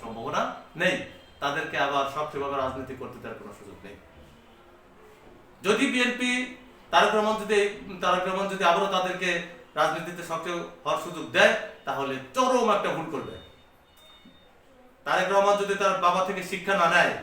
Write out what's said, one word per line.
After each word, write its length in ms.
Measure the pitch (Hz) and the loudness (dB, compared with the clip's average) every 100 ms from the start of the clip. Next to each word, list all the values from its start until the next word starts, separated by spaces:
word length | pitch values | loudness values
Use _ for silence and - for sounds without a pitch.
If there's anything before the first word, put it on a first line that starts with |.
সম্ভাবনা 520 | 113 110 139 180 247 - - 160 | -12 -10 -4 -2 -2 -6 -12 -2
নেই, 260 | 180 139 - - - - | 0 0 -6 -16 -20 -6
তাদেরকে 380 | 143 147 - 151 | -4 -2 -4 -2
আবার 260 | 139 139 135 | 0 0 -2
সক্রিয়ভাবে 480 | 151 151 143 139 139 | -4 -6 -4 -4 -2
রাজনীতি 320 | 131 131 131 127 | -4 -6 -10 -10
করতে 200 | 120 120 | -12 -12
দেওয়ার 200 | 113 104 | -14 -14
কোনো 140 | 104 | -16
সুযোগ 220 | - 101 - | -18 -20 -18
নেই। 120 | 101 101 - - - - - - - - - - - - - - - - | -18 -20 -20 -20 -20 -20 -20 -20 -20 -20 -20 -20 -20 -20 -20 -20 -20 -2
যদি 240 | 185 226 269 | 2 2 2
বিএনপি 680 | 247 240 247 247 247 254 - - - - | 2 0 0 -2 -2 -4 -12 -20 -20 0
তারেক 240 | 170 202 | 4 4
রহমান 220 | 214 214 214 | 4 2 -2
যদি, 260 | 202 202 202 - 202 185 | 0 2 2 -2 -12 -4
তারেক 280 | 185 180 185 | 0 0 0
রহমান 200 | 190 196 | -2 -4
যদি 160 | 190 | 2
আবারও 220 | 175 180 196 | 2 4 2
তাদেরকে 560 | 185 185 180 180 170 - - - | 0 -2 -2 -2 -2 -6 -14 -8
রাজনীতিতে 480 | 151 160 160 170 175 | 0 0 0 -6 -10
সক্রিয় 360 | 160 160 170 170 | -8 -6 -6 -6
হওয়ার 400 | - - 147 156 | -8 -8 -4 -4
সুযোগ 260 | 170 147 127 | -4 -10 -2
দেয় 240 | 170 208 - - - | 4 4 4 -4 -10
তাহলে 300 | - 139 135 127 - | -8 -4 -4 -6 -2
চরম 380 | 262 254 254 220 | 2 4 4 4
একটা 160 | 202 180 | 2 0
ভুল 180 | 151 160 | -4 -4
করবে। 220 | 139 - - - - - _ _ _ - - - - - - _ - - _ | -6 -8 -12 -16 -20 -20 _ _ _ -20 -20 -20 -20 -20 -20 _ -20 -20 _
তারেক 280 | 143 170 185 | 0 0 4
রহমান 240 | 196 202 202 | 4 6 4
যদি 180 | 196 | 2
তার 240 | 196 196 185 | 2 2 4
বাবা 260 | 175 180 | 4 4
থেকে 180 | 190 190 | 0 -2
শিক্ষা 320 | 180 180 196 | -6 -4 0
না 120 | 196 165 | 2 4
নেয় 320 | 175 - - | 6 4 0